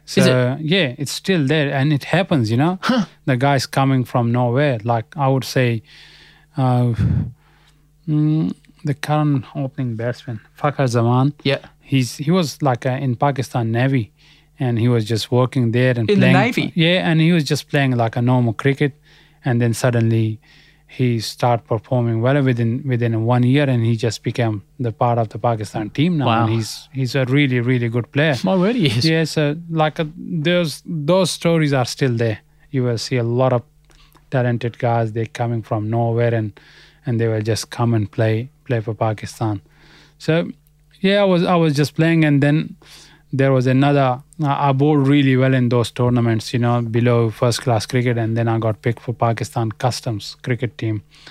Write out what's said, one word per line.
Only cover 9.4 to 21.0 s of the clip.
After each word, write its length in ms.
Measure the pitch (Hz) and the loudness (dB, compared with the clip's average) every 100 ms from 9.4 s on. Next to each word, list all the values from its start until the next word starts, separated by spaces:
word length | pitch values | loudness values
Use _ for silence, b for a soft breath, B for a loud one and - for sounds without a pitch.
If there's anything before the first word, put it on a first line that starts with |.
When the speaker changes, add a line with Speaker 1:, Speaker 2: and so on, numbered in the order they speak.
| - 151 | -2 -8
Speaker 2:
opening 400 | 135 - 127 110 | -8 -6 -6 -4
batsman, 440 | 117 120 - 110 - - | -6 -6 -10 -12 -14 -6
Fakhar 300 | 147 - 131 | -4 0 0
Zaman. 460 | 120 117 127 135 - | 2 2 2 2 -2
Speaker 1:
Yeah. 160 | 139 139 - _ | -2 -2 -6 _
Speaker 2:
He's, 360 | - 139 123 - | -2 0 0 -4
he 140 | 143 | 0
was, 300 | 190 156 - | 0 0 -2
like, 240 | 147 123 135 | -2 -2 -2
uh, 40 | 127 | -4
in 140 | 135 120 | -2 0
Pakistan 560 | 143 135 120 127 113 | 0 -2 -4 -4 -2
Navy 400 | 117 131 135 104 b b b b - | 0 0 0 -2 b b b b -6
and 180 | 127 117 | -2 0
he 120 | 120 | 2
was 160 | 120 107 | 2 0
just 260 | 113 - | -4 0
working 400 | 123 127 135 117 | 0 2 0 0
there 200 | 117 127 120 | 2 2 2
and 120 | 113 | 2
Speaker 1:
In 100 | 208 | 4
the 100 | 127 | 6
Speaker 2:
playing. 40 | |
Speaker 1:
Navy? 380 | - 240 - - - | 4 2 0 -2 0
Speaker 2:
Yeah, 340 | 165 180 - | 2 2 2
and 120 | 160 | 2
he 100 | 160 | 4
was 140 | 175 139 | 2 0
just 240 | 143 - | -4 -2
playing, 220 | 147 135 123 | 0 0 2
like, 220 | 117 123 | 0 0
a 40 | |
normal 320 | 120 127 120 | 2 2 2
cricket. 400 | 107 139 135 147 - b b b b 139 | 0 -2 0 -2 -4 b b b b -2
And 160 | 120 | 0
then 120 | 117 | 0
suddenly 640 | 110 131 117 113 113 110 110 b b b b _ | 0 0 2 2 2 0 -4 b b b b _
he 320 | - | -2